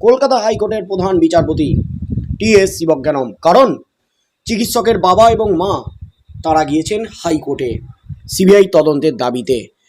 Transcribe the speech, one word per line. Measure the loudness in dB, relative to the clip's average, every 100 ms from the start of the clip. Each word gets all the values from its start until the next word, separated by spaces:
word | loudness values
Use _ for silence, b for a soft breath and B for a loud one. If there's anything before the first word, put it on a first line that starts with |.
কলকাতা | 2 2 2 0
হাইকোর্টের | -2 -2 -4 -6 -6
প্রধান | -4 -2 2
বিচারপতি | 2 2 0 -2 -2 -2 -4 -8 -8 -8 -8 -4
টি | 2 4
এস | 2 0
শিবজ্ঞানম। | -2 -2 -2 -2 -4 -2
কারণ | 2 4 4 0 -10 _ _ _ _ _ -6
চিকিৎসকের | -4 -2 -2 0 0
বাবা | 2 4 4
এবং | 4 0 -2
মা | -2 -4 -8 -16 -20 _ _ -10
তারা | -2 0
গিয়েছেন | 0 -2 -2 -6 -8 -10
হাইকোর্টে | -4 -4 -4 -6 -6 -8 -12 -20 -18 -18 -10
সিবিআই | 0 6 6 6 2
তদন্তের | 2 0 -2 -2
দাবিতে, | -4 -4 -4 -4 -6 _